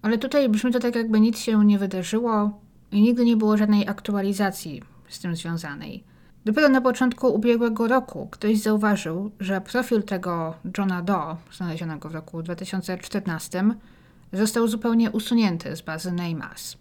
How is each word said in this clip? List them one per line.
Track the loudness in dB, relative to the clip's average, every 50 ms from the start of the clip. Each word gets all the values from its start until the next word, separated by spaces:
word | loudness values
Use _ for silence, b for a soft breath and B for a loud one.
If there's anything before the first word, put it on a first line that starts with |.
Ale | 2 0 0
tutaj | 0 0 0 2 2 4 4
brzmi | 2 2 2 2
to | 0 2
tak, | 0 0 -2
jakby | -2 0 2 4 4
nic | 6 4 4 0
się | -2 2 4 6 6
nie | 6 6 4
wydarzyło | 2 -2 -2 -4 -4 -2 -2 0 0 0 0 2 0 0 -2 -6 -16 -20 _ -20 -16 _
i | 4 4
nigdy | 6 6 6 4 4
nie | 4 4
było | 4 4 4 4
żadnej | 4 4 4 4 2 2 0
aktualizacji | -4 -6 -6 -4 -4 -2 0 -2 0 0 0 -2 -2 -6 -10 -12 -12 -12 -14 -18 -20 -20 -20
z | -20 -18 -10
tym | -6 -6 -6
związanej. | -4 -4 -6 -6 -6 -6 -10 -12 -12 -12 -14 -14 -16 b b b b b b b b _
Dopiero | 0 2 4 6 6
na | 6 6
początku | 4 2 2 2 0 0 0 2 0 2 2
ubiegłego | 2 2 2 2 2 2 0 0 0 0
roku | 2 2 0 0 -2 -12 -12 -12 -12
ktoś | -12 -4 0 2 2 2
zauważył, | 2 2 0 2 2 2 2 0 -2 -4 -4 -4 -6 -8 -8 -8
że | -4 -4 -4 -4
profil | -4 -2 -4 -4 0 2 0 0 0
tego | -2 -6 -6 -4 -4 -4 -4 -4 -6 -8 -8 -12 -8 -4
Johna | -2 -2 -2 -2 -2
Doe, | -2 0 0 -2 -2 -4 -8 -12 -12 -18
znalezionego | -12 -8 -6 -6 -6 -6 -6 -8 -8 -10 -10 -10
w | -10
roku | -10 -12 -10 -10 -10 -8
dwa | -8 -8
tysiące | -10 -8 -6 -6 -6 -4 -4 -8
czternastym, | -8 -8 -6 -6 -4 -4 -4 -6 -6 -8 -8 -4 0 2 2 0 0 B B B B B B B B B B -2
został | 0 0 0 2 2 0
zupełnie | 2 0 0 0 2 2 4 2 2
usunięty | 0 -4 -2 0 2 2 4 2 0 -2 -6 -8 -10
z | -10
bazy | -8 -8 -8 -6 -4 -4
namas | -4 -4 -4 -4 -6 -6 -8 -12 -14 -14 -14 -14 -16 -16